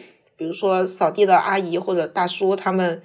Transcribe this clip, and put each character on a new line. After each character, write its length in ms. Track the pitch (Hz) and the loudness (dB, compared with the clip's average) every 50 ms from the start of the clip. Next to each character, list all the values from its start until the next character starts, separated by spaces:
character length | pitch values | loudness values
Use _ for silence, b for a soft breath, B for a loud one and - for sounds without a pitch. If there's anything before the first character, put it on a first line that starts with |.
| B B B B B _ _ - | B B B B B _ _ -10
比 80 | 160 | -10
如 80 | 165 165 | -8 -6
说 340 | - 208 190 185 185 185 180 | -2 0 0 2 2 0 -2
扫 240 | 185 - 185 160 | -2 0 0 0
地 140 | - 202 208 | 2 2 4
的 120 | 190 185 165 | 4 4 4
阿 220 | 160 208 190 196 | 4 2 -2 -2
姨 180 | 185 170 170 180 | -2 -2 -4 -4
或 160 | 185 208 185 | -4 -2 -2
者 140 | 170 156 - | -2 -2 -2
大 180 | - 196 180 | -2 -2 -2
叔 300 | 175 - - 196 190 196 | -2 -2 0 0 0 0
他 160 | 196 - 190 | 0 0 -2
们， 280 | 185 185 180 175 165 170 | 0 0 0 0 -2 -4